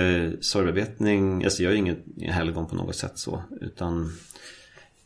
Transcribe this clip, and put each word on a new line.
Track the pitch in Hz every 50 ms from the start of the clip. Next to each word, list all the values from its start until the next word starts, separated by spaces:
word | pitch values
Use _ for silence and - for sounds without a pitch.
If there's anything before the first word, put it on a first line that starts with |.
| 90 90 90 85 85
eh, | 82 - -
sorgbearbetning, | - - - 101 95 85 82 95 107 110 - - 110 107 104 98 98 95 92 92 90
alltså | 95 95 - 90
jag | 90 104
är |
inget | 107 98 90 82 - - - - -
helgon | - - 92 87 82 82 85 85 82
på | 80 90
något | 87 90 90 87
sätt | - - 92 -
så, | - - - - 87 90 - - -
utan, | - - - - 90 85 85 85 82 80 82 - - - - - - - - - - - - - - - _ _ _